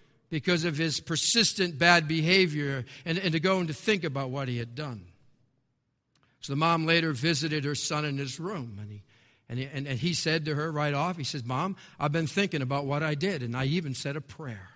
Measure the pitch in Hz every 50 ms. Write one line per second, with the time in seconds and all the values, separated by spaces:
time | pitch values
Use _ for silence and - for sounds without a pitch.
0 | - _ _ _ _ - 165 151 - 185 180 160 165 175 151 143 165 160 - -
1 | - - 165 147 - - - 233 208 - - - 185 175 156 127 170 175 175 170
2 | 156 147 165 160 156 170 185 190 185 165 147 151 147 139 139 131 120 - - -
3 | - 170 165 185 190 180 160 160 147 185 190 185 175 156 147 - - 220 214 185
4 | 160 156 131 139 135 127 131 139 139 127 123 120 117 117 117 131 151 139 117 101
5 | 87 90 - _ _ _ _ _ _ _ _ _ _ _ _ _ _ _ _ _
6 | _ _ _ _ _ _ _ _ - - 139 143 160 170 170 165 160 160 165 170
7 | 165 160 147 117 135 170 165 131 156 156 151 151 135 147 147 - - - 156 151
8 | 151 147 139 139 139 131 120 - 160 190 214 160 123 117 101 101 104 104 104 104
9 | - _ _ _ _ _ _ _ _ - 120 123 131 139 151 135 139 143 131 113
10 | 156 175 170 - - 160 156 165 147 156 147 147 151 165 151 147 151 147 143 143
11 | 156 180 185 175 135 - - 143 117 120 127 135 175 196 190 - - - - -
12 | 143 147 147 165 160 147 - 196 202 190 - 147 131 123 139 143 143 135 143 147
13 | 160 151 151 143 175 202 190 143 123 117 120 127 135 135 156 180 170 139 127 -
14 | - 143 139 156 - - - - 160 131 110 101 95 - -